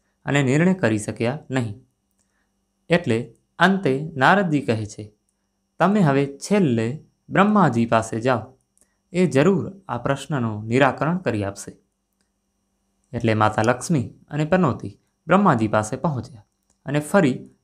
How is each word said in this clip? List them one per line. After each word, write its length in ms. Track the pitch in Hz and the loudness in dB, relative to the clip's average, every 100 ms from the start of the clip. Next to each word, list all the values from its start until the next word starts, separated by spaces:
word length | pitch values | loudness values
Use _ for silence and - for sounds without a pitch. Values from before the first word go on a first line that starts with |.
| _ _ | _ _
અને 180 | - 139 | -4 0
નિર્ણય 320 | 131 147 175 | 2 2 2
કરી 240 | 185 113 107 | 2 0 -2
શક્યા 400 | - 104 113 151 - | -4 -4 -4 -4 -6
નહીં. 300 | 131 113 101 _ _ _ _ _ _ _ _ _ _ - | -6 -6 -10 _ _ _ _ _ _ _ _ _ _ -2
એટલે 460 | 165 175 113 - _ _ - | 0 0 -2 -4 _ _ 0
અંતે 540 | 175 196 160 135 156 135 | 2 2 0 -2 -4 0
નારદજી 440 | 139 190 185 147 | 2 4 2 -2
કહે 260 | 127 110 104 | 0 -4 -4
છે, 280 | - 104 _ _ _ _ _ _ - | -12 -18 _ _ _ _ _ _ 0
"તમે 220 | 175 214 | 2 4
હવે 380 | 156 135 139 - | 2 2 0 -4
છેલ્લે 640 | - 202 160 113 113 151 - _ - | -2 0 2 0 -2 -6 -14 _ -4
બ્રહ્માજી 580 | 170 208 208 160 117 117 | 0 2 4 2 2 2
પાસે 340 | 113 110 117 | 0 0 -2
જાઓ, 380 | 123 120 104 _ _ _ _ _ _ | 0 -2 -4 _ _ _ _ _ _
એ 140 | 175 180 | 0 2
જરૂર 560 | 131 170 180 113 - - | 4 2 2 -4 -10 -10
આ 100 | 120 | -6
પ્રશ્નનું 680 | 131 139 - 147 117 104 110 | -4 -6 -4 -4 -4 -6 -2
નિરાકરણ 520 | 127 139 123 143 180 | 2 2 0 -4 -4
કરી 260 | 135 110 | -4 -4
આપશે." 340 | 98 - - - _ _ _ _ _ _ _ _ _ _ _ _ _ | -6 -8 -16 -20 _ _ _ _ _ _ _ _ _ _ _ _ _
એટલે 220 | 117 113 | -4 0
માતા 280 | 107 107 110 | 2 2 2
લક્ષ્મી 520 | 110 - - 151 110 - - | 0 0 0 -2 -2 -10 -10
અને 160 | 147 | -6
પનોતી 560 | 156 185 156 104 107 - _ _ - | 0 0 0 -2 -8 -16 _ _ 0
બ્રહ્માજી 420 | 185 202 123 107 | 2 4 2 2
પાસે 280 | 110 107 127 | 0 -2 -4
પહોંચ્યા 500 | 175 127 - 107 _ _ _ _ | -4 -4 -8 -16 _ _ _ _
અને 160 | - 147 | -6 -4
ફરી 500 | 147 196 147 - - _ | 0 2 2 0 -8 _